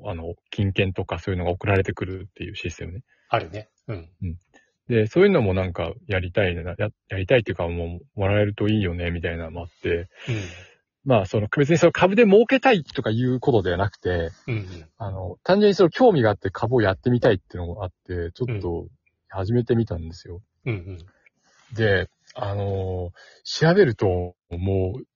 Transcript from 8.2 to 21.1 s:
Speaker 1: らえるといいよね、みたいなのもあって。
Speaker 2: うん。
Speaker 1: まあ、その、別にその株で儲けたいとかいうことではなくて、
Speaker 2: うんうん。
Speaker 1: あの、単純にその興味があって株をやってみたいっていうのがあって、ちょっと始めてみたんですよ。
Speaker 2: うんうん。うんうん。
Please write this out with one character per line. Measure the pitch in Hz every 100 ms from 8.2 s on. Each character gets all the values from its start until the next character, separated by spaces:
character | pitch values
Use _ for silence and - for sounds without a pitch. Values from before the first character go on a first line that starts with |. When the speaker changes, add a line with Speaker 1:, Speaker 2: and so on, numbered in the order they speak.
| 98
Speaker 1:
ら | 104
え | 104
る | 104
と | 104
い | 107
い |
よ | 92
ね、 | 87 87
み | 85
た | 87
い | 85
な | 82
の |
も | 85
あ | 85
っ | _
て。 | 87
Speaker 2:
う | 85
ん。 | 87 - - 110 92 87 - _ _ _
Speaker 1:
ま | 135 117
あ、 | 92
そ | 110
の、 | 104 -
別 | 139
に | 165
そ | 165
の |
株 | - 185 202
で | 226
儲 | 202 233
け | 269
た | 269
い | 226
と | 143 -
か | 113
い | 113
う | 127 127
こ | 143
と | 117
で | 92
は | 87
な | 98
く | -
て、 | 92 87 82 - -
Speaker 2:
う |
ん | 110
う |
ん。 | 92 87 80 _
Speaker 1:
あ | 104
の、 | 95 92 -
単 | - 196
純 | 208
に |
そ | 196
の | 175
興 | - 247
味 | 165
が | 110
あ |
っ | 101
て | 98
株 | - 113 127
を |
や | 101
っ | 98
て | 127
み | 123
た | 131
い | 98
っ |
て | - 92
い |
う | 87
の | 87
が | 92
あ |
っ | - -
て、 | 90 85
ち | -
ょ | 123 110
っ |
と | 87 82 82 _ _ _ _
始 | 95 95
め | 120
て | 117 117
み | 113
た | 85
ん | 82
で |
す | 85 -
よ。 | 87 - _ -
Speaker 2:
う |
ん |
う | 104
ん。 |
う |
ん | 90
う | 87
ん。 | -